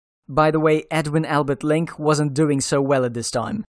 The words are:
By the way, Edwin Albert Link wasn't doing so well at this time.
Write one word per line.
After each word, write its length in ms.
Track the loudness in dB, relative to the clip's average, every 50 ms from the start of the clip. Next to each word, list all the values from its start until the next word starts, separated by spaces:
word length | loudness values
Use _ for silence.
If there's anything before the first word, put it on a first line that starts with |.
| _ _ _ _ _ -4
By 200 | 0 2 2 2
the 120 | 2 2
way, 240 | 4 4 2 2 0 -2
Edwin 360 | -4 -2 -2 0 -2 -2 0
Albert 360 | 0 0 0 0 0 -2 -4
Link 380 | -2 0 0 0 0 -4 -6 -2
wasn't 340 | 0 0 2 2 2 0 0
doing 280 | 0 2 2 2 0
so 200 | 0 0 0 0
well 220 | 2 2 2 2 0
at 100 | -2 -4
this 160 | -6 -8 -4
time. 360 | -4 -4 -4 -4 -6 -6 -8 _